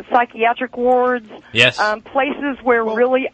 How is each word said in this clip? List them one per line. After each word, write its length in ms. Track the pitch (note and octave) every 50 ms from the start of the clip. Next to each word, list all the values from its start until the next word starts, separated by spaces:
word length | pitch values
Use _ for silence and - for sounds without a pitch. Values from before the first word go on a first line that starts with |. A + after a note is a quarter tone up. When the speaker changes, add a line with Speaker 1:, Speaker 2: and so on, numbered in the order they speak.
| B3 -
Speaker 1:
psychiatric 680 | B3 B3 A#3+ - - A3+ A3 A#3 A#3+ - B3+ A#3+ -
wards, 500 | B3 A#3+ B3 B3+ B3 B3 B3 B3 A#3+ A3 G#3+ - - - -
Speaker 2:
Yes. 280 | - A2+ A#2+ B2+ - -
Speaker 1:
um, 220 | G#3 G#3+ G#3+ A3
places 560 | - - - C4+ C4 G3 - - C#4+ C#4+ C4 - A3+
where 220 | B3+ A#3+ A#3 A3+
Speaker 3:
Well 100 | A3 A3
Speaker 1:
really 320 | A3 B3 B3+ B3+ C4 C4+ -